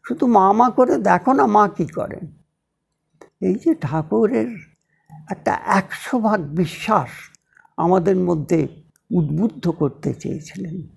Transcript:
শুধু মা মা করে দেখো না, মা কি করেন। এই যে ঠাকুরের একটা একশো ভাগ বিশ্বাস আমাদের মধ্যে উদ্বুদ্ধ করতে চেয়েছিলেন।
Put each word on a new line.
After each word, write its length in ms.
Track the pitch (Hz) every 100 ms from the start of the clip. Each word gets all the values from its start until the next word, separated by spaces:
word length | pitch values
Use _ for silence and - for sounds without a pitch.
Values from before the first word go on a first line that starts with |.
| -
শুধু 180 | - 254
মা 260 | 220 190
মা 180 | 214 240
করে 260 | 240 247 -
দেখো 360 | 196 180 -
না, 140 | 165 226
মা 220 | 208 202
কি 180 | 202 151
করেন। 400 | - - - 160 - _ _ _ _ _ _ _ _ - _
এই 140 | 190
যে 200 | 208 330 320
ঠাকুরের 760 | 127 160 156 214 220 240 240 214 - _ _ _ _ 156 -
একটা 280 | 196 - - -
একশো 520 | 196 190 - - 254
ভাগ 220 | 214 208
বিশ্বাস 680 | 147 156 160 - - 214 117 - - _ _ _ _ -
আমাদের 400 | 170 185 170 190
মধ্যে 520 | 180 165 139 165 135 - _ _ _
উদ্বুদ্ধ 580 | 180 151 151 226 - 175
করতে 460 | 160 147 - 143
চেয়েছিলেন। 680 | - - 147 151 190 185 185 127